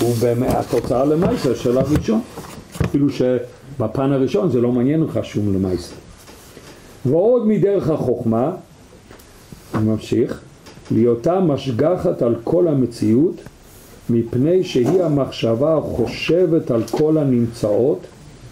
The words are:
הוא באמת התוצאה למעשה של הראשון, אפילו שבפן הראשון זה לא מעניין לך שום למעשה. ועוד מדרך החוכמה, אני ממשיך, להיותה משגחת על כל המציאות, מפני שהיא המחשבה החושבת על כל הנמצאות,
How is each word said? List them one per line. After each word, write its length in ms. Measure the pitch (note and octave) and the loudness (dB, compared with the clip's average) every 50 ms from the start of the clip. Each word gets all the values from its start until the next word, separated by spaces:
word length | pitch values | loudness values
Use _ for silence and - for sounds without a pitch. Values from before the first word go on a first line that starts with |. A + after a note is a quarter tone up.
הוא 140 | A#2 A#2+ A#2+ A2+ | 0 0 0 2
באמת 360 | B2 A#2+ A#2 A#2+ C3 C3 C3 | 2 0 2 0 0 0 0
התוצאה 500 | A#2 A#2 - - A#2+ A2 - C3 A#2+ C3+ | -2 -2 -2 -2 -2 -2 0 0 0 2
למעשה 500 | D3 D3+ D#3+ F#3 A3 B3 - - C3+ A2+ | 2 2 2 2 0 0 0 -2 -2 -2
של 220 | - - B2 B2 | -2 0 0 0
הראשון, 440 | C3 B2 - D3+ C#3 - - A2 A3+ - - - - - - - - - - - - - | 0 0 0 0 -2 0 0 -2 -2 -2 -6 -14 -16 -16 -16 -18 -18 -20 -12 -6 -4 -4
אפילו 220 | - - C#3+ C#3+ C#3 | -2 0 0 0 0
שבפן 1040 | - - C3 B2+ B2+ A#2+ B2 - - - - - - - A2+ G#2+ - C3+ C3+ C#3 | 0 0 0 2 0 0 -2 -6 -14 -20 -20 -14 -6 -4 -4 -4 -2 -2 0 0
הראשון 400 | C#3+ C3+ C3+ B2+ - D4 G3 E3+ | 2 2 0 0 0 0 0 2
זה 100 | D#3+ B2 | 2 2
לא 100 | A#2 A#2+ | 2 2
מעניין 320 | B2 B2 A#2+ C3+ D3+ D#3+ D#3 | 2 2 2 2 2 2 0
לך 160 | - - A2 G#2+ | 0 -2 -4 -4
שום 300 | - - A2+ G#2 G2+ F#2+ | -4 -4 -2 -2 0 0
למעשה. 400 | F#2+ F#2+ F#2 F2+ E2+ - - - - - - - - - - - - - - - - - - - - - - - - - | 0 0 0 -2 -4 -6 -8 -16 -20 -20 -20 -20 -20 -20 -20 -20 -20 -20 -20 -20 -20 -20 -20 -20 -20 -20 -20 -14 -6 -2
ועוד 420 | B2 C3+ E3 F#3+ A#3 B3+ A#3+ G#3 | 0 2 4 4 4 4 4 4
מדרך 420 | G#3+ G#3+ F#3 D#3+ G3+ G3+ F#3 B2+ D3 | 2 2 2 2 2 2 2 0 0
החוכמה, 640 | D#3 C3+ A2+ B2 A#2 - A2+ A2+ A2+ A2+ B2+ D3+ F#3+ - - - - - - - - - - - - - - - - - - - - - - - - | 0 0 0 0 -2 0 0 0 0 0 0 -2 -4 -6 -12 -20 -20 -20 -20 -20 -20 -20 -20 -20 -20 -20 -20 -20 -20 -20 -20 -20 -20 -20 -14 -8 -4
אני 80 | A2+ G#2+ | -2 0
ממשיך, 580 | A2 A2 G#2+ - - - A2 B2+ - - - - - - - - - - - - - | 0 0 -2 -2 -2 0 0 0 0 -2 -10 -14 -20 -20 -20 -20 -20 -20 -16 -6 -2
להיותה 480 | - G#2+ A2+ A#2+ A#2+ A#2 - E3 F3+ G3 | 0 2 4 2 2 2 0 0 0 2
משגחת 800 | F#3+ D#3+ C#3 C3 C3+ C3+ A#2+ A2 C#3+ D#3+ F3+ F3 - F3+ D#3+ - | 2 0 0 -2 -4 -4 -2 0 0 0 0 0 -2 -2 -2 0
על 140 | C3 A#2+ A2+ - - | 0 0 0 -2 -2
כל 240 | - D#3 F3 F3+ | -2 0 2 2
המציאות, 680 | E3 D3 C#3 B2 A2+ - - - G#2+ A2 B2 D#3 G3 - - - - - - - - - - - - - - - - | 2 2 0 0 -2 -2 -2 0 2 2 2 2 0 -2 -6 -14 -20 -20 -20 -20 -20 -20 -20 -20 -20 -20 -14 -4 -2
מפני 540 | A#2+ A#2 A2+ A#2 A#2+ B2 C3+ D#3+ F3+ F#3+ F3+ | 0 0 0 0 -2 0 2 2 2 2 0
שהיא 400 | - - C3 A#2+ C3 E3+ F#3+ F3 | 0 0 0 2 2 2 2 2
המחשבה 720 | D#3+ D3 C#3+ C3 - - - - A2+ A2+ A2+ C#3+ D#3 D#3+ | 2 0 0 0 -2 -4 -4 -2 0 0 2 2 2 0
החושבת 920 | D3 B2 E2+ E2+ - A2+ - - - - - D#3 F3 F#3 E3+ E3 D#3+ D#3+ - | 0 -2 -4 -2 -2 -2 -4 -4 -6 -2 0 2 2 4 2 2 0 0 0
על 120 | B2 A2+ G#2+ - | -2 -2 -2 -2
כל 260 | - - D3+ D#3 D#3 | -2 0 2 2 2
הנמצאות, 800 | D#3 D3 C3+ B2+ A#2+ A#2+ A#2 A#2 - - G#2+ G#2 G#2+ A#2+ C#3+ F#3 F#3 - - - - - - - - - - | 2 2 2 2 2 0 -2 -2 -4 -2 0 2 2 2 2 0 -2 -6 -16 -20 -20 -20 -20 -20 -20 -20 -20